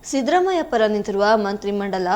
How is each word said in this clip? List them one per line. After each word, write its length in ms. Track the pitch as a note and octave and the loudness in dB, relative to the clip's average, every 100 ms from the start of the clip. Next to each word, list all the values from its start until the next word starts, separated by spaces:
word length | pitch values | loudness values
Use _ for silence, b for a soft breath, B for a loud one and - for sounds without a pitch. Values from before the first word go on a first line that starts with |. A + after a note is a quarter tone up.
ಸಿದ್ದರಾಮಯ್ಯ 580 | - C4+ B3 F4 F#4 F4+ | -4 -2 2 2 2 0
ಪರ 200 | D4+ A#3+ G#3+ | -2 0 2
ನಿಂತಿರುವ 380 | G#3+ G#3 G3 G3+ | 0 -2 0 4
ಮಂತ್ರಿಮಂಡಲ 720 | A3 G3+ G#3 G3+ G3+ G3+ F#3+ F3 | 2 2 -4 -4 -4 -4 -2 0